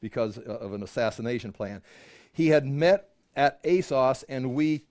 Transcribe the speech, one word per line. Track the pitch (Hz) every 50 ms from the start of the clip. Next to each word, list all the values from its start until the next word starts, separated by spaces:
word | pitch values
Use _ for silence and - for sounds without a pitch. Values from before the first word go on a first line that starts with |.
because, | 113 107 - 127 113 107 98 120
uh, |
of | - 113 104 120 117 101 104
an | 101
assassination | 98 - - 123 117 110 - - 113 120 123 113 120 101
plan. | - - 107 98 104 92 - _ - - - - - - - _ _
He | - 165
had | 156 151 147 135
met | 135 139 143 160 175 196 196 - _ _ _ _ _ _
at | 139 143 139 - - -
Assos, | 156 180 185 - - 143 131 127 131 131 - -
and | - 135 131 131 127 123
we | 147 156 156 156 147 - _